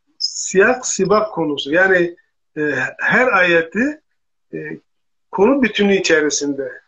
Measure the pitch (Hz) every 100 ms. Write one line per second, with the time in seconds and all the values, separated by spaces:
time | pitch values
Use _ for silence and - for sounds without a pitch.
0 | _ _ - - - 185 220 247 - -
1 | 180 208 - 165 156 139 135 165 190 185
2 | 175 175 _ _ _ 156 151 139 - -
3 | - 214 254 196 180 170 165 196 277 302
4 | _ _ _ _ _ 156 156 160 _ _
5 | _ _ _ - 208 285 226 - 202 190
6 | 160 160 151 - 143 135 131 -